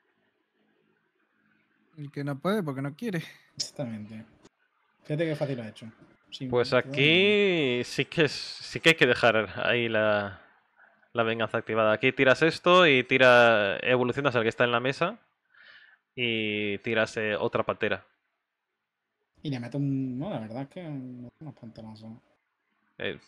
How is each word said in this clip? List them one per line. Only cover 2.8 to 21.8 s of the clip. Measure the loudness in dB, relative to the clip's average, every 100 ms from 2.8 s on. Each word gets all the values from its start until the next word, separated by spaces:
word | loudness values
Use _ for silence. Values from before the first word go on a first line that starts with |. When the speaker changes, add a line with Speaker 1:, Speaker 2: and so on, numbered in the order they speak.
Speaker 1:
no | -8
quiere. | -8 -6 -6 -8 -18 _ -14
Speaker 2:
Exactamente. | -12 -8 -10 -10 -12 -16 -20 _ _ _ _ _ _ _
Fíjate | -8 -4 -2
qué | -4
fácil | -6 -6
lo |
ha | -10
hecho. | -14 -20 -20 -20 _ _
Sin | -12 -2
Speaker 3:
Pues | 0 2
Speaker 2:
todo, | 2
Speaker 3:
aquí | 0 0 2 4 4 2 2 0 0 -2
sí | -4 -6 -4
que | 0
es, | -2
sí | -2 -12 -16 -12 0
que | 2
hay |
que | 4 4
dejar | 4 4 4 0 -4
ahí | -2 0 0
la, | 2 2 0 -2 -10 _ _ _ _ _ _ _
la | -2
venganza | -2 -2 -2 -4
activada. | -2 0 2
Aquí | 2 0
tiras | 4 4 4
esto | 2 2 4 6 6
y | 4
tira, | 2 6 8 8 8 4 2 -2
evolucionas | 0 0 0 0 0 0
al |
que | 0
está | 0
en | 0
la | 0
mesa | -2 -2 -4 -6 _ _ _ _ -20 -20 -20 _ _
y | -6 -4 -2 -4 -4 -4 -6
tiras, | -4 -2 -2 -2
eh, | -2 -2
otra | -2 -2
pantera. | -4 -2 -2 -4 -10 _ _ _ _ _ _ _ _ _ _ _ _ _
Speaker 2:
Y | -8
le | -8
mete | -6 -4
un... | -2 -2 -4 -6
No, | -6
la | -8
verdad | -8 -10
es | -12
que | -12 -12
unos | -12 -12 -16 -18 -18 -20 -18
pantalazos. | -18 -18